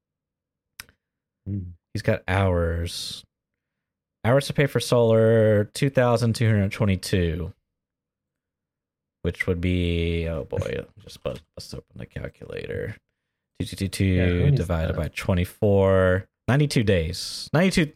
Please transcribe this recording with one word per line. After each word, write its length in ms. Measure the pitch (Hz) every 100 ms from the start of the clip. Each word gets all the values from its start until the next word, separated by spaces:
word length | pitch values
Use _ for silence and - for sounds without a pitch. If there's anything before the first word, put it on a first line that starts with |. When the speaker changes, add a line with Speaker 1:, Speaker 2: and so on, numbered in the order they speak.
| _ _ _ _ _ _ _ _ - _ _ _ _ _ 98
Speaker 1:
Hmm. 140 | 101 90 85 _
Speaker 2:
he's 80 | 107
got 220 | - 104 -
hours. 960 | 95 95 87 82 85 85 - - - _ _ _ _ _ _ _ _ _ _ -
Hours 220 | 135 -
to 60 |
pay 120 | - 139
for 160 | 117
solar, 840 | - 123 113 113 113 113 107 104
two 260 | 104 - 139
thousand 440 | 131 120 113 117 110
two 100 | 113
hundred 240 | 107 98
twenty-two, 800 | - 104 92 - 98 85 82 82 - _ _ _ _ _ _ _ _ _ _ _ _ _ _ _ _
which 260 | 90 - -
would 140 | 87
be, 680 | 90 90 87 85 85 85 82
oh 160 | 80
boy, 420 | - - - 65 - -
just 240 | 92 -
bust, 180 | - 76 _ -
bust 180 | -
open 120 | - _ -
the 100 | -
calculator. 920 | - - - - 50 50 50 73 - _ _ _ _ _ -
Speaker 1:
Yeah, 60 | 95
who 0 |
Speaker 2:
Two 100 | -
two 100 | 98
two 280 | - 95 90
two 280 | 90 87 143
Speaker 1:
needs 120 | 131
Speaker 2:
divided 380 | 87 82 82 -
Speaker 1:
that? 20 |
Speaker 2:
by 100 | 76
twenty-four, 1200 | - - 90 90 - 107 98 95 95 92 92 - _ -
ninety-two 340 | 139 143 139
days. 680 | 107 92 80 90 - - -
Ninety-two, 400 | 151 190 180 151